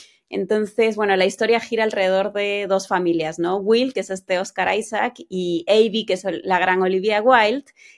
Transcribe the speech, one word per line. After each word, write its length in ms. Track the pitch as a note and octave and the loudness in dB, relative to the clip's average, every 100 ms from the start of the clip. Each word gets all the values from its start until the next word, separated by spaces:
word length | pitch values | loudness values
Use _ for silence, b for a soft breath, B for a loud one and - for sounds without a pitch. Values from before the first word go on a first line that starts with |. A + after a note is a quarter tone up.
| B B - | B B -10
Entonces, 680 | G3 F#3 G#3+ G#3 - A3+ G#3+ | -8 -2 -2 -2 0 0 2
bueno, 180 | G#3 F#3+ | 0 2
la 100 | F#3 | 2
historia 360 | - A3 A#3 | 0 0 0
gira 240 | - A3 A3 | 0 -2 0
alrededor 480 | G#3 F#3 F#3+ G3+ | 0 2 2 0
de 320 | G3+ G3+ G3+ G3 | -2 -2 -2 0
dos 220 | F#3+ F#3+ | -2 0
familias, 500 | F#3 F3 E3+ D#3 E3 | 0 2 0 -2 -4
¿no? 160 | E3+ G3 | -2 -2
Will, 360 | G3 A#3 C4 | 2 2 2
que 80 | G3+ | -2
es 80 | F#3+ | -6
este 300 | F#3+ - F3+ | -8 -2 -2
Oscar 360 | G3 - F#3 G3+ | -2 -2 -2 -2
Isaac, 400 | G#3+ G#3 A#3+ - - | -2 -4 -4 -4 -10
y 340 | F#3 F3+ E3 - | -4 -2 -4 0
Avi, 360 | A3 A3+ A3 A3 | 2 2 0 -2
que 80 | |
es 120 | F#3 G3 | -4 -4
el, 160 | E3 | -6
la 160 | - F3+ | -2 0
gran 220 | F3+ F#3 | 2 2
Olivia 400 | F#3 F#3 G#3 G#3 | 0 0 0 0
Wilde. 500 | A#3 B3 G#3+ C4+ - B B | 4 4 4 0 -6 B B